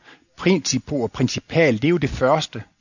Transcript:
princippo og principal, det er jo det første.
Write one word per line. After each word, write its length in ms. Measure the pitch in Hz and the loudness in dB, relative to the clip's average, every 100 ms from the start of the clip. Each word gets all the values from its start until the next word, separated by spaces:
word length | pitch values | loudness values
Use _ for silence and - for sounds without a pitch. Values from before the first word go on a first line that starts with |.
| - - _ - | -8 -20 _ -4
princippo 640 | 170 185 - 131 - 143 | 0 0 0 -4 -4 -4
og 100 | 113 | -4
principal, 640 | - 123 - - 160 160 | -2 -2 -4 -4 2 2
det 120 | 110 143 | 2 2
er 40 | |
jo 80 | 175 | 0
det 120 | 139 | 0
første. 540 | - 131 156 - 113 - _ | 0 2 2 -2 -10 -16 _